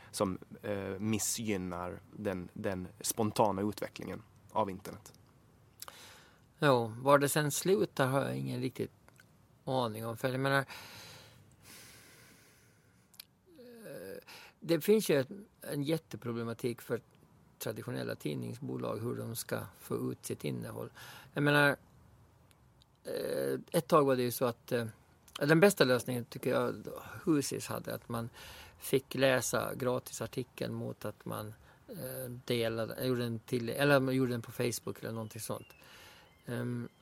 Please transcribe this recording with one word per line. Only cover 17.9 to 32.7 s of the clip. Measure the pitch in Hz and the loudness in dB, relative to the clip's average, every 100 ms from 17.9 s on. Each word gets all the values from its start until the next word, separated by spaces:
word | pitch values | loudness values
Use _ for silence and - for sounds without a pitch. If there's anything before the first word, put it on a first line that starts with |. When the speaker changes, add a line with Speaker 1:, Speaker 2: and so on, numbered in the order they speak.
| 127 120 113 | -6 -4 -4
Speaker 2:
tidningsbolag | 151 143 117 117 131 127 123 110 | -4 -4 -6 -8 -6 -4 -4 -4
hur | 117 117 | -4 -4
de | 117 113 | -6 -8
ska | - 110 107 - | -6 -6 -6 -14
få | - 120 127 | -6 -4 -4
ut | 123 - | -6 -8
sitt | 113 | -6
innehåll. | 147 123 113 113 117 - - - - | -4 -6 -8 -8 -10 -12 -18 -18 -8
Jag | - | 0
menar, | 147 147 143 131 - - - - - _ _ _ _ _ _ _ | 4 6 4 2 -6 -20 -20 -20 -20 _ _ _ _ _ _ _
eh, | - 143 139 139 135 131 - | -10 -6 -4 -2 -2 -4 0
ett | 175 - | 0 6
tag | 160 139 | 6 8
var | 127 | 4
det | |
ju | 123 | 2
så | - 123 | 2 0
att, | - - | -2 -2
eh, | 120 113 - - _ - - | -2 -2 -8 -20 _ -20 -2
den | 143 160 | 6 8
bästa | 202 196 | 8 8
lösningen | 131 123 - 123 117 | 6 6 2 -4 -4
tycker | 127 131 | -4 0
jag | 123 123 107 - - - - - | 2 0 -2 -10 -12 -12 -4 2
Husis | 151 - - - | 2 2 -4 -6
hade, | 117 113 | -6 -6
att | 113 - | -8 -6
man | 117 117 - - - - - | -6 -6 -10 -16 -16 -20 -14
fick | - 139 - 131 | 0 0 2 2
läsa | 135 127 120 120 107 117 | 4 4 2 0 -2 -2
gratisartikeln | 123 123 - - 117 - 120 - 120 | 0 -2 -4 -8 -6 -6 -8 -6 -6
mot | 113 117 117 107 | -4 -6 -8 -10
att | - 117 | -10 -10
man, | 110 107 110 - - - | -8 -10 -14 -20 -20 -16
eh, | 202 127 131 127 123 - | -12 -10 -8 -10 -12 -2
delade, | 120 113 | 0 2